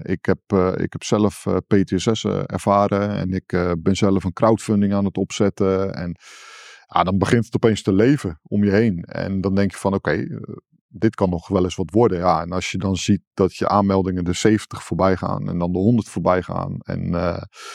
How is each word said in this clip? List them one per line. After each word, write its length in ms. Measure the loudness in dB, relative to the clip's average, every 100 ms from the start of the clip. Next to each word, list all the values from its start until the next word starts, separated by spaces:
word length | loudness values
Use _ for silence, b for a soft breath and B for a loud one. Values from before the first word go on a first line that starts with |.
ik 220 | -6 -4
heb, 140 | -2 -4 0
eh, 260 | 0 2 0
ik 160 | -4
heb 100 | -6
zelf, 420 | -2 2 2 0 -2
eh, 100 | -2
P 180 | 2
T 180 | 2 2 0
S 80 | 0
S, 120 | -2
eh, 180 | -2 -4 -4
ervaren 640 | -4 2 2 2 0 -2
en 200 | -4 -4
ik, 200 | -6 -2
eh, 200 | -2 0 0
ben 180 | 0 2
zelf 280 | 2 2
een 80 | 0
crowdfunding 640 | 0 2 2 2 0 2
aan 100 | 0
het 120 | -2 -2
opzetten. 800 | -4 0 -2 0 0 0 -2
En, 220 | -6 -10 -10 B B B B B B _
ja, 180 | 0
dan 140 | 2 2
begint 260 | 2 2
het 100 | 0
opeens 280 | 0 2 2
te 100 | 2
leven 480 | 4 4 2 -2 -10
om 220 | _ 0
je 60 | 2
heen. 320 | 4 2 0
En 380 | -6 -8 -4 -2
dan 140 | 0
denk 160 | 0 0
je 60 | -2
van, 180 | -2
"Oké, 160 | -2 -2
eh, 280 | -2 -4 -10 -12 -16 -20 _ _
dit 260 | -2 -2
kan 160 | 2 0
nog 180 | 0 0
wel 160 | 0
eens 120 | 0 -2
wat 140 | -2
worden." 280 | 2 2 2
Ja, 240 | 2 0
en 100 | -2
als 180 | -6 -6
je 80 | -4
dan 180 | -2 -2
ziet 260 | 2 0 0
dat 220 | 0 0 0
je 120 | 0
aanmeldingen 560 | 2 4 2 0 -2
de 80 | -4
zeventig 520 | 0 2 2 0 -12
voorbij 320 | -6 0 2 0
gaan 320 | -2 -6 -4
en 100 | -4
dan 140 | -2
de 60 | 0
honderd 300 | 2 2 0
voorbij 340 | -2 0 0
gaan. 360 | -2 -6 -6 -8
En, 360 | -8 -6 -4
eh, 280 | -2 -2 -4 -10 B B